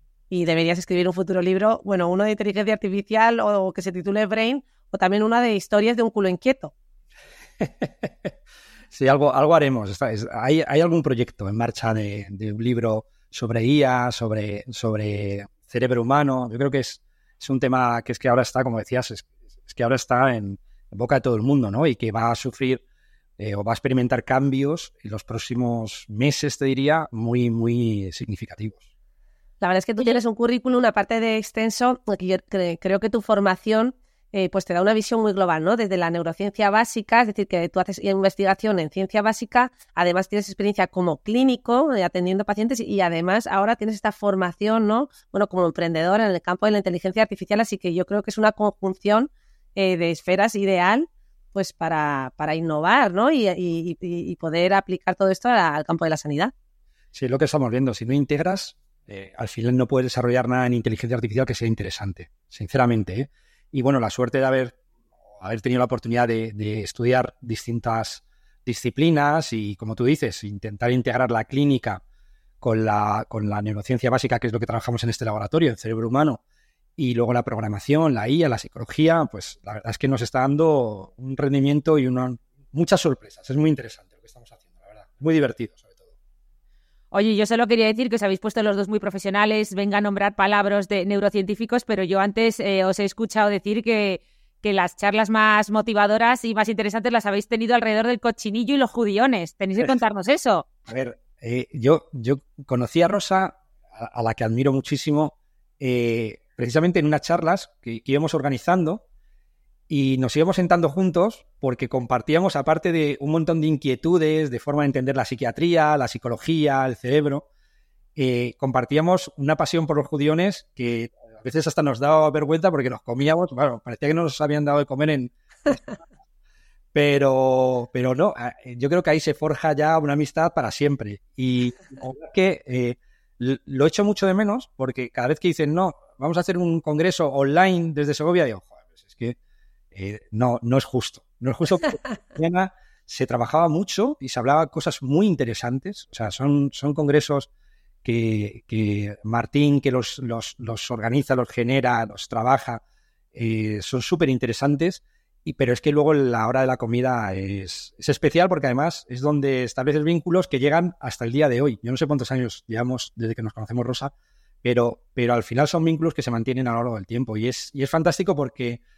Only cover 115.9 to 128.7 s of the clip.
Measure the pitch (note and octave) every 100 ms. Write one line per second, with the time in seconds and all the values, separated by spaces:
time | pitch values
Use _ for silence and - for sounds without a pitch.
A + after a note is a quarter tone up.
115.9 | D3+ B2 - A#2+ A2+ - D#3+ D3 C3+ C3
116.9 | A#2 B2 D3+ D3 C#3 - _ _ _ _
117.9 | _ _ - C3 B2 A#2+ - C3+ B2 A#2+
118.9 | D3 E3+ F#3 - - C#3+ D#3 D3+ E3 D#3+
119.9 | D3 C#3 D3 D3 D#3+ G3 - - - A#2+
120.9 | A#2 A#2 - - - B2+ D3+ D#3 D3+ D3
121.9 | A#2 C#3+ D#3 D3+ D3 D3 D#3+ F#3 D3 B2+
122.9 | A#2 - A#2+ C#3+ E3 F3+ B2 C#3+ A#2 B2
123.9 | A2+ D3 D#3+ E3 - D3 D3 D3 D3 C#3
124.9 | C3+ D#3 C#3+ B2 - _ _ D4 - -
125.9 | A3+ - _ _ _ _ _ _ _ _
126.9 | D3+ D3 C#3 C#3 C3 C3 C3 B2+ B2+ A#2+
127.9 | B2+ B2+ B2+ F#3+ - A#2+ - B2+